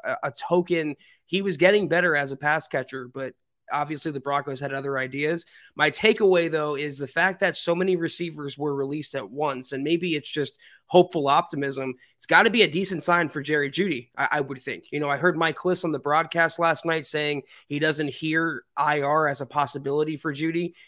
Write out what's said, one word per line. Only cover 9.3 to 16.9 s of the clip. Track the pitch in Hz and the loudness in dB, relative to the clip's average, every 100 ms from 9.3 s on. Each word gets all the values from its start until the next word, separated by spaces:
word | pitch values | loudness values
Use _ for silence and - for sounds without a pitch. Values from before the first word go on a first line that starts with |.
once, | 139 147 131 131 | -4 -4 -4 -6
and | 135 | -4
maybe | 143 170 180 147 | 0 0 0 -4
it's | - | -4
just | 156 135 - - - _ | -4 -4 -8 -20 -20 _
hopeful | 180 180 160 139 | 6 6 2 4
optimism. | 151 - 143 139 135 131 127 _ _ | 4 2 -4 -4 -4 -8 -10 _ _
It's | - | 4
gotta | 170 220 | 6 6
be | 226 | 6
a | 170 | 4
decent | 165 190 165 | 4 -2 0
sign | 180 175 156 | 2 4 2
for | 151 | -2
Jerry | 143 151 139 | -2 -2 0
Jeudy, | 156 196 123 120 | -2 -2 -2 -8
I, | - 139 | -4 -2
I | 147 | 0
would | 139 135 | -2 -6
think. | 139 90 - | -8 -10 -8
You | 147 | -4
know, | 143 | -2
I | 139 | 2
heard | 175 160 | 2 2
Mike | 160 - | 0 0
Klis | 180 175 165 | -2 0 -2
on | |
the | 139 | -2
broadcast | 143 156 160 170 165 170 | 0 0 2 0 0 2
last | 165 151 | 0 0
night | 170 | -2